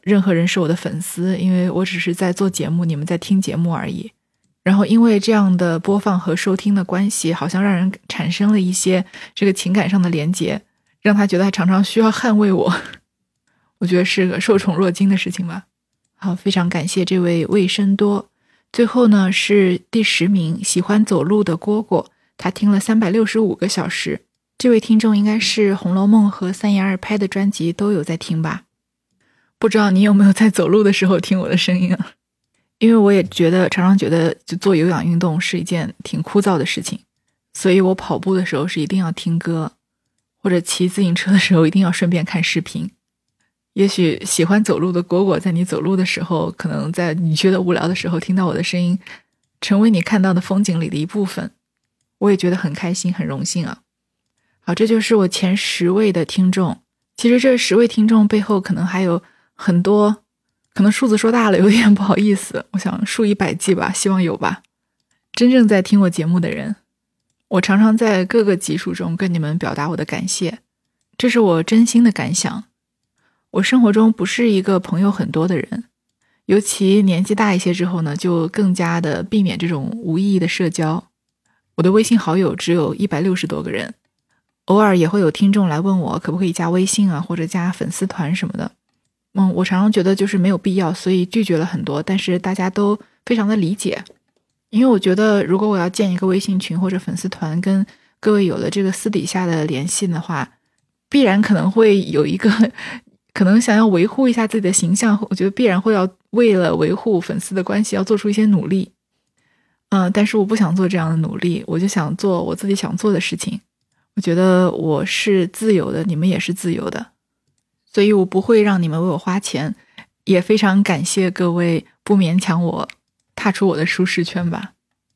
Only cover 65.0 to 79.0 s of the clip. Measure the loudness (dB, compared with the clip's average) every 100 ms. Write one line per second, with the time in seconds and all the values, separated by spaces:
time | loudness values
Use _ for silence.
65 | _ _ _ 2 4 6 6 4 4 4
66 | 2 0 0 0 -2 -4 -8 -10 _ _
67 | _ _ _ _ -4 -2 2 4 4 4
68 | 2 0 0 2 2 0 -2 -6 -6 -6
69 | -6 -4 -2 -2 -2 -4 -4 -4 -4 -4
70 | -6 -6 -6 -4 -6 -8 _ _ _ _
71 | _ -4 0 2 2 2 2 4 4 4
72 | 4 2 -4 -4 -4 -6 -12 _ _ _
73 | _ _ _ _ _ -4 2 4 4 6
74 | 4 2 -2 0 2 2 2 0 0 0
75 | 0 0 -2 -2 0 -2 -4 -10 -12 _
76 | _ _ _ _ 0 0 0 0 2 4
77 | 4 2 0 0 0 0 0 -2 -2 -2
78 | -4 -2 -2 0 -2 0 0 0 -2 -2